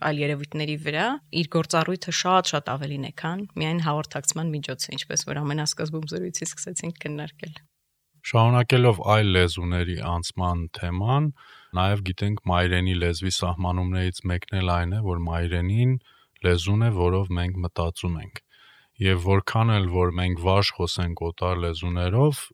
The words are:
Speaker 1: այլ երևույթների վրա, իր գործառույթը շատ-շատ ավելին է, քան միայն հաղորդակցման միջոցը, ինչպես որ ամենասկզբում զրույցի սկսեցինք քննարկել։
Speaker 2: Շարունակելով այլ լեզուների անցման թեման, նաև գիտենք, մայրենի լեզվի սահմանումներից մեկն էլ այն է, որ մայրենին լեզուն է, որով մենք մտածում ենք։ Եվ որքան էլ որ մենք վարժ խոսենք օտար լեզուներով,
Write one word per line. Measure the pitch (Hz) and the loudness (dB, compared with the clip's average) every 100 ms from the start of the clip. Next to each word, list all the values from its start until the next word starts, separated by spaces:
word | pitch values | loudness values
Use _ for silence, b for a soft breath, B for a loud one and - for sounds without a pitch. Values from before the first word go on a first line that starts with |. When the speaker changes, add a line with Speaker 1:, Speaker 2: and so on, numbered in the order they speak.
Speaker 1:
այլ | 156 147 | -4 -2
երևույթների | 147 147 147 151 151 151 | -2 -4 -6 -6 -4 -6
վրա, | 156 151 220 285 - | -4 -2 -2 -4 -6
իր | 165 160 | -4 -2
գործառույթը | 165 156 165 160 185 - | -2 0 0 0 -2 -4
շատ-շատ | - 180 185 180 151 - | -4 2 2 2 -2 -4
ավելին | 135 147 143 131 | -6 -6 -6 -8
է, | |
քան | - 160 180 202 | -6 -6 -6 -8
միայն | - 156 175 | -6 -2 -2
հաղորդակցման | 160 147 151 143 - 160 165 | 0 -2 -4 -6 -4 -4 -4
միջոցը, | 151 139 131 - | -4 -6 -8 -8
ինչպես | 156 - 147 | -10 -6 -6
որ | - 147 | -4 -4
ամենասկզբում | 147 151 151 - 156 160 151 | -4 -2 -4 -4 -6 -6 -6
զրույցի | 170 180 - | -6 -6 -8
սկսեցինք | 160 - - 180 165 165 | -10 -10 -10 -8 -8 -8
քննարկել։ | 156 147 151 - 165 156 _ _ _ _ _ _ - | -8 -8 -10 -12 -16 -16 _ _ _ _ _ _ 0
Speaker 2:
Շարունակելով | 117 117 123 117 127 123 98 98 | 4 6 4 4 4 6 4 4
այլ | 107 101 | 4 6
լեզուների | 90 87 85 87 87 87 85 | 6 4 2 -2 0 -2 -4
անցման | 85 85 87 - 90 87 82 | -2 -4 -4 -2 -2 0 -4
թեման, | - 87 90 107 139 151 139 B B B | -6 -4 -2 0 2 0 -2 B B B
նաև | 90 95 104 | 0 2 2
գիտենք, | 98 92 101 107 | -2 -2 -2 -2
մայրենի | - 90 90 90 92 | 2 2 4 2 2
լեզվի | 90 87 82 92 | 2 0 -2 -2
սահմանումներից | - 87 87 90 90 90 92 90 - | -2 -2 0 -2 0 0 0 -2 -2
մեկն | 92 90 - 95 | -4 -4 -4 -2
էլ | 92 | 0
այն | 87 87 | 0 0
է, | 101 | -2
որ | 101 85 | -2 -2
մայրենին | 85 85 85 87 90 107 123 127 b b b b | -2 -2 0 0 0 2 4 2 b b b b
լեզուն | 90 87 87 104 | 2 2 2 2
է, | 117 | 4
որով | 101 87 92 98 | 4 2 2 0
մենք | 90 90 92 | 0 -2 -2
մտածում | 87 - 85 - 90 82 | -4 -2 -4 -2 -4 -4
ենք։ | 101 - - b b b b b | -8 -16 -20 b b b b b
Եվ | 95 90 | 2 2
որքան | 87 98 - 113 113 | 4 2 2 2 4
էլ | 107 92 | 4 2
որ | 90 90 | 2 2
մենք | 87 90 85 | 2 0 0
վարժ | 90 95 98 | 2 4 2
խոսենք | - 87 - 87 85 | 0 -4 -2 -4 -4
օտար | 85 - 90 87 | -6 -4 -2 -2
լեզուներով, | 87 80 85 87 90 110 147 139 - | -2 -4 -4 -2 0 4 4 2 -6